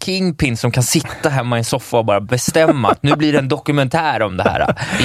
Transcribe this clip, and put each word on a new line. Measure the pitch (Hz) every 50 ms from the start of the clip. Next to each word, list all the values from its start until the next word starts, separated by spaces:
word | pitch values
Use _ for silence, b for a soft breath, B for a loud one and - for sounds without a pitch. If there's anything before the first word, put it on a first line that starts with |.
| -
kingpin | - 185 190 185 180 151 - 151 135 117
som | - - 120
kan | 104 127
sitta | 123 - - 170 143 - - - - 156
hemma | 135 135 117 120 120
i | 117
en | 117
soffa | - - 131 - - - 117
och | 110
bara | 113 104 101
bestämma | 101 101 127 123 - - - 165 160 - 170 139 113 98
att | - -
nu | - 143 -
blir | 147 156 151
det | 147 147
en | 135 131
dokumentär | 151 139 - - 143 147 135 127 - 165 165 151 127 110
om | 110 101 95
det | 90
här. | 104 - - - - - 151 B B B B -